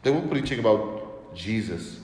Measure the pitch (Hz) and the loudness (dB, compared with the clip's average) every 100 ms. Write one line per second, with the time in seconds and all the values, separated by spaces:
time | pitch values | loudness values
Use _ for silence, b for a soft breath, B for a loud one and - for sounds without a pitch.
0 | 131 151 160 - - 123 113 107 - - | 4 2 2 -2 -2 2 4 4 4 -6
1 | - - - 85 90 110 95 85 82 - | -10 -14 -16 -12 -2 -2 -2 -6 -8 -14